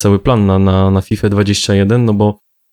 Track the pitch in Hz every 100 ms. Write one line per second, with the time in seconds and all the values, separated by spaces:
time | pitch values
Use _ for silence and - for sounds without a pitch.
0 | 104 101 135 120 101 95 95 95 95 98
1 | - 107 104 101 104 101 - 98 98 120
2 | 120 104 104 104 _ _ _